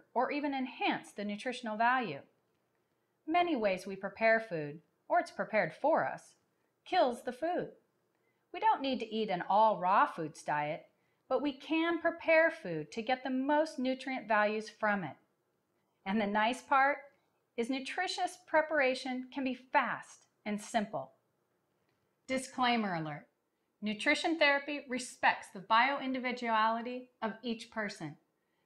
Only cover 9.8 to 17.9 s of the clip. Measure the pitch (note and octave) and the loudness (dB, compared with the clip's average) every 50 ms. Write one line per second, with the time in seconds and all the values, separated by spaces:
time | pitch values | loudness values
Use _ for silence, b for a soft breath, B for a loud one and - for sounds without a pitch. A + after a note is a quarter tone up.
9.8 | F3 F3+ G3 A3+ C#4+ D4 - - D#3+ D3+ D#3 - - - D3+ D3 D3 D3 D#3+ - | 2 4 4 4 4 4 0 -4 -8 -8 -8 -8 -4 -2 -2 0 -2 -2 -4 -6
10.8 | - _ _ _ _ _ _ _ _ - C4 B3 C4+ D4 C4+ - - - D#4 D#4+ | -10 _ _ _ _ _ _ _ _ -2 -2 -2 0 -2 -4 -6 -4 -2 0 2
11.8 | E4 E4+ E4+ D#4+ - E4 E4 E4+ - E4 D#4+ D#4+ E4 D#4+ D#4+ - - F#3 E3 D#3 | 2 2 0 0 0 -2 -2 -2 0 4 6 6 6 4 2 -2 -6 -6 -4 -4
12.8 | D3+ - - A3+ G#3+ B3+ B3+ B3+ C4 C4+ B3+ C4 C4 C#4 D4 D4 D#4 D4+ D#4 - | -6 -6 -8 -6 -2 -2 -2 -2 -2 -4 -4 -2 0 2 2 2 2 2 -2 -4
13.8 | B3 B3+ C4 C4 - C4+ C4 B3+ - G#3 A3 G#3 G#3 G#3 G#3+ A3 G#3+ - - - | -2 -2 -4 -4 -6 -8 -8 -6 -2 2 2 4 4 2 0 -2 -6 -8 -6 -2
14.8 | A3 G#3+ G3+ G3 E3+ C3+ B2+ - _ _ _ _ _ _ _ _ _ _ _ _ | 0 0 0 0 -2 -6 -10 -14 _ _ _ _ _ _ _ _ _ _ _ _
15.8 | _ _ _ _ - G3 F#3+ A3+ G#3 G3+ G#3 G#3+ G#3+ A#3 B3+ B3+ - - C#4+ C4+ | _ _ _ _ -6 -2 -2 0 0 0 0 2 2 0 0 -4 -2 2 4 4
16.8 | C4+ C#4 C#4+ - - - _ _ _ _ _ _ _ _ _ - A#3 A#3 C4 C4+ | 4 4 2 -2 -6 -16 _ _ _ _ _ _ _ _ _ -4 -4 -2 -4 -4
17.8 | C4+ - | -6 -6